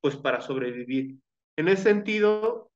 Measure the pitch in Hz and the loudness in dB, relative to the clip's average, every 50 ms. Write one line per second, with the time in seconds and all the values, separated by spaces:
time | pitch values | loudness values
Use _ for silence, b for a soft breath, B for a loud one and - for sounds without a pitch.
0 | - 143 131 135 - 135 127 120 - - 139 131 131 123 120 123 123 123 131 135 | 0 -2 -2 -2 -2 -2 -2 -2 -4 -6 -6 -4 -4 -6 -6 -8 -8 -4 -2 -2
1 | 135 135 - - _ _ _ _ _ _ _ - 156 175 196 190 190 220 208 208 | -2 -4 -8 -16 _ _ _ _ _ _ _ -2 2 2 2 4 4 4 4 4
2 | 202 - 214 214 208 208 214 214 214 226 240 - - _ _ | 2 -2 0 2 2 2 2 2 0 -2 -4 -4 -10 _ _